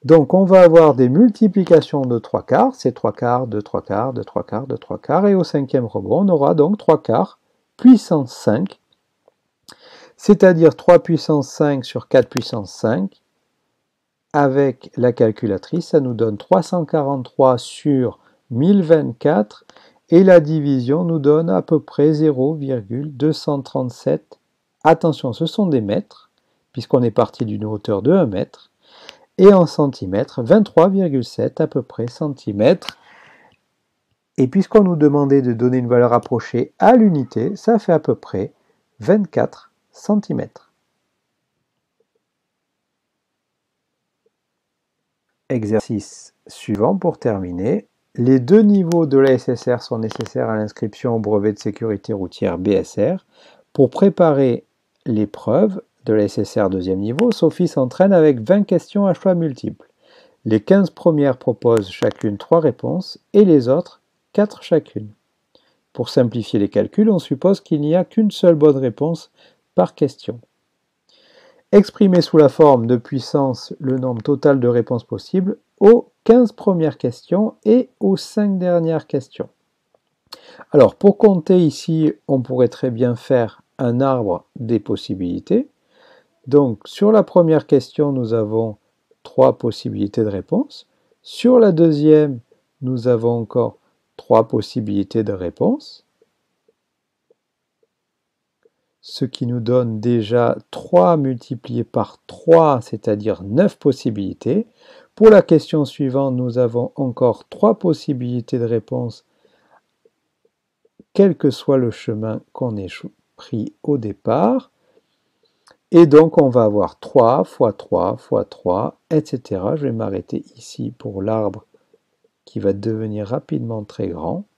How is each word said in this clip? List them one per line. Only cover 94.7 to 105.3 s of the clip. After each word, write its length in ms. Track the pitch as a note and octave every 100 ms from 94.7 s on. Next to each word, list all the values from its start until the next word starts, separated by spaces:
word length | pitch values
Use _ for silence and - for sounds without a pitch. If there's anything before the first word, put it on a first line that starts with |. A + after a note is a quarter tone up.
| B2+ G#2 G2+ F#2+ A2+
de 80 | G#2+
réponse, 720 | G2 F2+ - E3 D4 - - _ _ _ _ _ _ _ _ _ _ _ _ _ _ _ _ _ _ _ _ _ _ _ _ _ _ _ _ _ _
ce 240 | - -
qui 220 | C3 - B2
nous 140 | B2
donne 380 | A2+ B2+ A#2+ A2
déjà 600 | A#2+ A#2+ G#2 A#2+ A#2+ - _
trois 460 | - - F3+ F3+ E3
multiplié 680 | C3+ B2 - B2+ - A#2
par 340 | A2+ B2 G#2 - -
trois, 560 | - - E3 D#3 C3
c'est-à-dire 600 | - A2 - G#2 G#2+ F#2
neuf 360 | F#2+ A#2+ G3 -
possibilités. 880 | D3 B2+ B2 G#2 F#2+ - A2+ F3+ A#3 _ _ - _
Pour 160 | _ A3